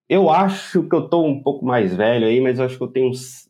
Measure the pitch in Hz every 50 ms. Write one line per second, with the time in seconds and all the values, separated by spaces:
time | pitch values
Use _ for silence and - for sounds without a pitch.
0 | _ - 165 196 185 156 160 185 196 190 190 - - - - 180 - - 175 151
1 | - - 170 170 160 151 135 - - 139 139 - 123 131 123 117 101 90 90 92
2 | 107 117 123 117 113 110 117 127 131 127 123 131 127 127 127 - 127 120 - 131
3 | 131 123 127 127 - - - - -